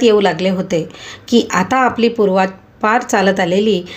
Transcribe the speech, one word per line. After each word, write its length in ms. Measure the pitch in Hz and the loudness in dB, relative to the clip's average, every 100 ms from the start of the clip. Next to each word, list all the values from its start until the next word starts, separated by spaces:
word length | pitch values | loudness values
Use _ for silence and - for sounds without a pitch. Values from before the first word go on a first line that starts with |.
येऊ 200 | 240 208 | 4 4
लागले 280 | 196 165 185 | 2 0 -2
होते 400 | 185 185 170 160 - - - - | -2 -2 -4 -6 -12 -20 -18 0
की 200 | 240 - | 2 2
आता 260 | 180 185 262 | -2 0 0
आपली 320 | 247 - 226 | 0 0 -2
पूर्वात 380 | 233 196 185 190 - - - | 0 0 2 -2 -4 -20 -6
पार 200 | 214 240 | -2 0
चालत 380 | 247 214 190 190 | 0 0 0 0
आलेली 440 | 175 185 214 185 180 | 0 0 0 -2 -4